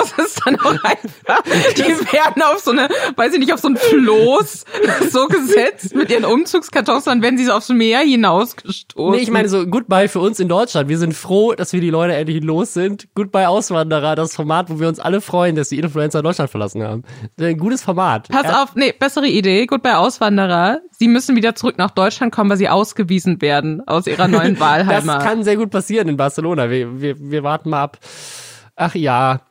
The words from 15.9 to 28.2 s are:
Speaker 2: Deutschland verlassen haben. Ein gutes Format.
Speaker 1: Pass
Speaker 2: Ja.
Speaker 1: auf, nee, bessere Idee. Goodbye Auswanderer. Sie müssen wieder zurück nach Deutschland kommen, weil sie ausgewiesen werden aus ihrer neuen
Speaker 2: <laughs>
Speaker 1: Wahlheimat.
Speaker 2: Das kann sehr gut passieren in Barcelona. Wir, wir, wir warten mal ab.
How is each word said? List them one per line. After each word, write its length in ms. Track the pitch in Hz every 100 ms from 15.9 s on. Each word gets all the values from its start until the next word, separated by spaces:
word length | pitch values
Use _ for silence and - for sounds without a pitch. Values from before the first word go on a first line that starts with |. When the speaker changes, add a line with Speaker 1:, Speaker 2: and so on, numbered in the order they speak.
| 151 151 156
Speaker 2:
Deutschland 300 | 156 175 139
verlassen 320 | 107 101 110
haben. 200 | 107 110 123 131 110 -
Ein 180 | 165 160
gutes 240 | 196 254
Format. 480 | - 180 180 110 -
Speaker 1:
Pass 140 | 269
Speaker 2:
Ja. 200 | 170 240
Speaker 1:
auf, 120 | 269 233
nee, 160 | 269
bessere 360 | - 277 302 277
Idee. 380 | 202 190 190 240
Goodbye 320 | 269 254 170
Auswanderer. 840 | 220 - 214 202 190 175 185 302 359
Sie 160 | - 233
müssen 280 | 240 262 240
wieder 200 | 226 -
zurück 240 | 247 -
nach 120 | 190
Deutschland 400 | - 196 - 233
kommen, 200 | - 202
weil 60 | 196
sie 120 | 196
ausgewiesen 720 | 190 214 - 180 185 180 165
werden 460 | 147 143 151 160 269
aus 180 | 165 -
ihrer 220 | - 190
neuen 320 | 214 170 160
Speaker 2:
<laughs> 0 |
Speaker 1:
Wahlheimat. 640 | 151 151 190 202 156 143
Speaker 2:
Das 20 |
kann 200 | 143 226
sehr 120 | 208 208
gut 160 | 196
passieren 360 | 196 185 220 165
in 100 | 143
Barcelona. 520 | 139 - 165 160 120
Wir, 320 | 127 120 127
wir, 140 | 143 143
wir 220 | 143 147
warten 300 | 143 156 160
mal 100 | 147
ab. 160 | 139 - - -